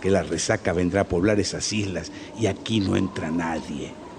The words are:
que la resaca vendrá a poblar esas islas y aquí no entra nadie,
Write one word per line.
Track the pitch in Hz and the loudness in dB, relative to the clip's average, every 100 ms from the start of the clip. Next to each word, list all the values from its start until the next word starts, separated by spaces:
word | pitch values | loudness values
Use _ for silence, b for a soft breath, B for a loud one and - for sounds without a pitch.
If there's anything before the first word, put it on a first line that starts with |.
que | 95 | 2
la | 95 | 2
resaca | 76 82 - 110 98 | 2 -2 0 0 2
vendrá | 87 90 98 | 2 2 2
a | 95 | 2
poblar | 87 101 101 | 4 4 4
esas | 92 82 - | 2 -2 -2
islas | 107 98 85 82 B B - | -2 -2 -4 -8 B B -2
y | |
aquí | 127 127 - 113 | -2 -2 0 2
no | 98 | 4
entra | 95 95 - 82 | 2 0 -2 -2
nadie, | 85 82 78 73 71 - - - | -2 -2 -4 -6 -8 -8 -12 -16